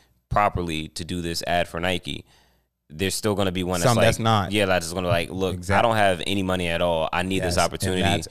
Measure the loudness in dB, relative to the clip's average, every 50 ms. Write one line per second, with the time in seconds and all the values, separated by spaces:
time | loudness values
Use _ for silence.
0 | _ _ _ _ _ -4 0 2 2 2 2 -2 -4 -4 -4 -4 -6 -6 -8 -10
1 | -8 -6 -6 -4 -4 -4 -4 -4 -2 0 0 0 0 0 -4 -4 -2 -2 -2 -2
2 | -4 -6 -10 -10 -12 _ _ _ _ _ _ _ _ _ _ _ _ -14 -6 -4
3 | -2 -2 -2 -2 -2 0 0 0 0 0 -2 -2 -2 -2 0 2 2 2 4 4
4 | 4 4 2 2 2 2 2 2 2 0 0 2 2 2 2 2 0 -2 -4 -4
5 | 0 0 0 0 0 -2 -4 -2 -2 -2 -2 -4 -2 0 2 2 4 4 4 4
6 | 4 2 2 0 -2 -2 -2 -2 0 0 0 0 0 0 0 0 2 2 2 0
7 | 0 -2 -2 -2 -2 0 0 0 0 0 2 2 2 2 0 -2 -2 -2 0 0
8 | 2 2 0 0 -2 -6